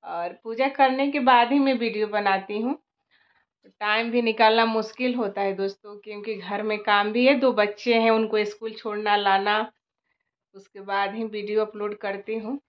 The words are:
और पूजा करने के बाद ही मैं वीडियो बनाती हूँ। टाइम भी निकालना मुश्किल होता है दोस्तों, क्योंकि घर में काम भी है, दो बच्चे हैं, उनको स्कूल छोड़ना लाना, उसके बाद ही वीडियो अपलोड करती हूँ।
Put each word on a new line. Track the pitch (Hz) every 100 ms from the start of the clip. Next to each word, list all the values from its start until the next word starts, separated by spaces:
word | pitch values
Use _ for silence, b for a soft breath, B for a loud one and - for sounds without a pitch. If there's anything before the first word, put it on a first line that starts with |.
और | 165 170 175 -
पूजा | 226 226 269
करने | 269 269 262 277
के | 285
बाद | 254 247 233
ही | 277
मैं | 269 254
वीडियो | 226 208 214
बनाती | 208 202 190 190 208
हूँ। | 240 311 _ _ _ _ _ _ _ _ 196 _
टाइम | 208 214 233
भी | 240
निकालना | 233 220 220 226 226
मुश्किल | 220 220 - 254
होता | 247 208 202
है | 196
दोस्तों, | 196 196 196 208 208
क्योंकि | 214 208 208 208
घर | 180 202
में | 214 208
काम | 208 202 208
भी | 220 254
है, |
दो | 277 254
बच्चे | 220 208 - 247
हैं, | 233 226
उनको | 220 220 214
स्कूल | 208 - 226
छोड़ना | 220 226 208 208 208
लाना, | 202 196 202 214 233 _ _ _ _ _ _ _ _
उसके | 196 196 202
बाद | 196 196 196
ही | 220 220
वीडियो | 208 202 214
अपलोड | 214 214 208 208
करती | 202 196 202 226
हूँ। | 214 285